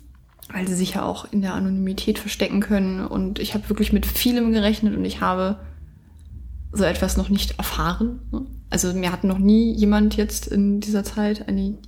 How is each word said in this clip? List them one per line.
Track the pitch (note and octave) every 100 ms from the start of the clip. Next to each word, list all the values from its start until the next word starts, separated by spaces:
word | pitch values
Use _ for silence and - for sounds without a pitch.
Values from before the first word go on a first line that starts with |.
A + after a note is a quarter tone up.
| - - - - -
weil | F#3+ F#3
sie |
sich | F3+ F#3
ja | -
auch | - - -
in | G#3
der | F#3+
Anonymität | F3+ F#3+ F#3+ F#3+ F#3+ - G#3+
verstecken | G3+ - G3 G3
können. | - G#3 F#3+ F#3 -
Und | - F#3+ G#3
ich | G#3+
hab | G#3 -
wirklich | G#3 G#3
mit | G#3 -
vielem | - B3 A#3+ A3+
gerechnet | A3+ G3+ G#3+ G#3+ G3
und |
ich | F#3 -
habe | F#3 F#3 F#3 G#3 - - - - - - - - - - -
so | -
etwas | F3 F3+ F#3+ F#3+
noch | F#3+
nicht | G3+ - -
erfahren, | - - D#3+ G3 A#3 B3 -
ne? | - C4+ - -
Also | F#3 F3+
mir | F#3 F3+
hat | F3+
noch | G3 F#3+
nie | G3 A3 A#3
jemand | A3 G#3 G#3 G#3+ G#3
jetzt | G#3+ - -
in | G3+ G3+ G3+
dieser | G#3 G#3
Zeit | G3+ G#3+ G#3 G#3+ -
eine | G3 G3 G#3+